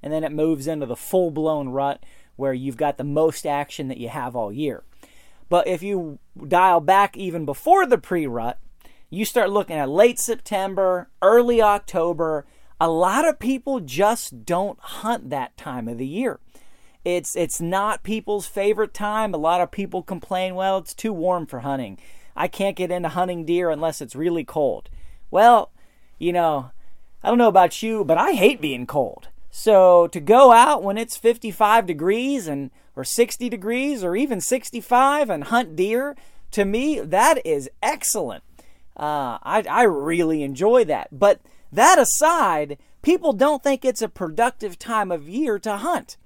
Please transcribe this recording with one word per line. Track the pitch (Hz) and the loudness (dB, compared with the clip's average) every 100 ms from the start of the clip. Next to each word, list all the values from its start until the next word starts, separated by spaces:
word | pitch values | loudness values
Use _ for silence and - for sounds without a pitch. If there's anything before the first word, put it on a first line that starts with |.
And | - | -4
then | 156 | -4
it | 156 | -4
moves | 151 156 151 135 | -2 -2 -2 -4
into | 156 135 | -6 -8
the | 120 | -10
full-blown | - 185 175 151 156 151 135 | -2 0 0 -2 -2 -2 -4
rut | 131 139 139 - - - - | -4 -4 -4 -12 -20 -20 -6
where | 135 | -4
you've | 127 135 120 | -4 -6 -4
got | 147 143 | -4 -2
the | |
most | 147 147 160 - 156 | -4 0 0 0 -4
action | 143 143 - 135 | -4 -4 -8 -10
that | 123 | -8
you | 117 | -10
have | 139 127 120 | -8 -6 -6
all | 104 | -6
year. | 110 151 107 - - - - - - - | -4 -6 -6 -14 -20 -20 -20 -20 -20 -2
But | 175 - | 0 0
if | 180 | -4
you | 190 196 165 143 - - 139 | -4 -6 -6 -14 -20 -18 -2
dial | 175 185 170 | 4 4 4
back | 147 190 202 - | 4 4 4 -2
even | 190 165 | -8 -6
before | 147 143 - 392 359 | -6 -4 4 4 6
the | 247 | 0
pre-rut, | - 180 147 117 117 - - - - - - | 0 -4 -2 -4 -6 -6 -14 -20 -20 -20 -14
you | 160 214 | -6 -2
start | 247 196 | 0 2
looking | 202 196 156 | 0 -2 -4
at | 135 | -2
late | 156 233 240 | 4 4 4
September, | - 220 - 202 190 190 190 185 175 - | -4 -6 -4 -4 -2 0 0 0 -4 2
early | 185 226 240 233 | 6 6 4 4
October. | 214 202 - 190 165 170 160 156 - _ - - | 4 2 -2 -2 -2 -2 -2 -4 -8 _ -20 -2
A | 165 | 0
lot | 160 180 220 330 | 2 2 2 0
of | 294 | 0
people | 233 269 277 262 | -4 -4 -4 -6
just | 147 127 202 226 - 127 107 | -6 0 0 0 -6 -14 -6
don't | 175 196 - | -4 -4 -8
hunt | - - 214 233 127 | -16 -10 -6 -6 -6
that | 139 127 - | -8 -8 -12
time | - 123 113 | -12 -10 -8
of | 127 | -8
the | 135 | -8
year. | 170 254 - - - - - - _ | -4 -6 -6 -16 -20 -20 -20 -20 _
It's, | 175 175 156 - | -4 -4 -4 -6
it's | 165 - | -4 -4
not | 170 190 208 208 | -4 -2 -2 -4
people's | - 220 208 208 - | -6 -6 -4 -6 -6
favorite | - 196 214 208 | -2 0 0 -2
time. | - 208 214 214 | -4 -6 -2 -4
A | 170 | -2
lot | 156 180 | 0 0
of | 175 | 0
people | - 196 185 | -4 -8 -8
complain, | 165 180 - 185 185 185 | -8 -12 -6 -4 -4 -2
"Well, | 190 190 | -2 -2
it's | - | -4
too | - 220 | -8 -6
warm | 185 175 180 156 | -2 -2 -2 -4
for | 127 | -8
hunting. | 135 139 113 95 - - - - | -6 -6 -6 -12 -18 -18 -16 -6
I | 180 | -4
can't | - 196 196 | -2 -4 -2
get | 180 | -4
into | 180 170 | -4 -4
hunting | 180 180 175 | -2 -2 -4
deer | 160 175 175 | -2 0 0
unless | 151 160 151 | 0 -4 -6
it's | 131 127 | -12 -4
really | 165 170 135 | -2 -2 -4
cold." | - 139 90 - - - - - | -2 -2 -2 -10 -14 -14 -14 -4
Well, | 175 226 233 - - - _ - - | 4 6 6 2 -12 -20 _ -20 -8
you | 170 | -2
know, | 175 165 147 127 - - - - - | 0 0 -2 -6 -12 -12 -14 -16 -8
I | - | 0
don't | 240 | 4
know | 233 | 6
about | 190 175 - | 6 4 2
you, | 220 220 170 | -4 -4 0
but | 165 | 2
I | 277 | 2
hate | 285 196 285 | 4 4 2
being | 151 127 123 | -4 -6 -4
cold. | 147 113 - - - - | -4 -4 -6 -18 -14 -14
So | - - 202 185 175 170 | -4 4 8 8 8 6
to | 175 | -2
go | 147 233 269 | 4 8 10
out | 233 277 277 | 10 8 4
when | 196 202 | -2 -6
it's | 226 - | -8 0
fifty-five | 226 233 226 185 208 226 190 | 0 0 -4 0 4 4 2
degrees | 156 170 220 262 277 170 | -4 0 0 0 -4 -4
and, | 139 135 _ _ - | -8 -8 _ _ -12
or | |
sixty | 131 - 233 - 240 | -8 0 0 0 -6
degrees | 226 196 240 277 277 180 | -6 -4 -2 -2 -2 -2
or | 185 | -2
even | 285 214 | -2 -2
sixty-five | - 262 - 240 - 247 269 294 269 | -2 -4 -4 -12 0 4 4 2 0
and | 165 | -2
hunt | 147 233 240 156 | 0 -2 -2 -2
deer, | 190 233 277 285 - - - | -2 0 -4 -10 -18 -20 -8
to | - | -2
me, | 196 214 285 285 | 0 0 -2 -2
that | 156 185 262 294 165 | -2 4 4 4 0
is | 147 131 - | -4 -4 -6
excellent. | 220 302 - 220 147 92 - - - - - - | -4 -4 -4 -4 -6 -10 -16 -20 -20 -20 -20 -8
Uh, | 147 151 131 113 | -4 -4 -4 -8
I, | - 196 - | -2 -2 0
I | 196 | 2
really | 240 151 147 170 165 156 | 2 2 -4 0 0 -2
enjoy | 139 135 196 247 190 | -4 -2 2 4 2
that. | 127 - | -2 -6
But | 135 202 - _ - - | 2 2 2 _ -20 -10
that | 160 269 359 | 4 6 8
aside, | 240 - 302 339 214 160 147 143 _ - | 4 2 2 2 0 0 -4 -10 _ -6
people | - 359 320 | 0 2 2
don't | 208 277 294 | 2 2 2
think | 285 269 262 | -2 0 -2
it's | - | -2
a | 220 | -6
productive | - 175 160 240 - 208 - | -6 -8 0 -2 -2 -10 -10
time | - 226 196 | -6 -4 -2
of | 170 147 | -6 -6
year | 208 302 202 | -6 -4 -4
to | 220 202 | -4 -6
hunt. | 262 349 - - | -4 -4 -6 -20